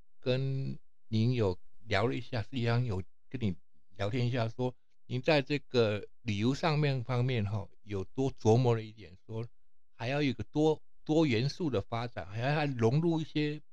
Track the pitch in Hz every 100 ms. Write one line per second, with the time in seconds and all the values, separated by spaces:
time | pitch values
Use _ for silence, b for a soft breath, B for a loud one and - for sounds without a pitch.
0 | - - 127 127 135 135 135 139 - -
1 | - 110 117 123 101 90 - - 113 98
2 | 120 135 120 117 - 131 117 120 123 95
3 | - - - 127 107 85 - - - -
4 | 101 123 120 127 113 120 127 - - -
5 | - 123 165 147 135 143 - 123 107 104
6 | - - 110 101 117 147 170 151 147 135
7 | 117 123 127 120 101 107 98 - 101 98
8 | 92 - 135 - 107 117 123 113 110 107
9 | 85 92 - 110 117 - - - - -
10 | 117 143 143 - - 147 156 151 - -
11 | - 156 156 110 139 - 165 107 - 117
12 | 120 - 85 110 127 156 147 123 113 147
13 | 170 160 160 151 151 151 -